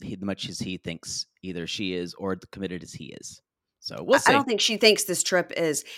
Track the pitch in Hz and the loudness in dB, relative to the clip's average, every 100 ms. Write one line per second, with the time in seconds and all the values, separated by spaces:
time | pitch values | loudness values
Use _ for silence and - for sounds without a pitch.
0 | 104 98 98 95 - 85 95 90 - 82 | -12 -6 -6 -4 -6 -8 -6 -6 -8 -10
1 | - - - _ 92 87 82 - 95 90 | -8 -8 -8 _ -8 -6 -6 -4 -4 -4
2 | 87 - 95 92 - 98 95 87 80 - | -6 -6 -6 -6 -8 -8 -8 -8 -10 -14
3 | 69 - - - _ _ _ _ - - | -14 -14 -16 -18 _ _ _ _ -10 -6
4 | 90 269 - 277 269 208 - 208 214 202 | 4 6 6 4 4 0 0 6 6 6
5 | - 170 - 180 170 - 165 143 - | 2 0 2 2 2 0 0 0 -4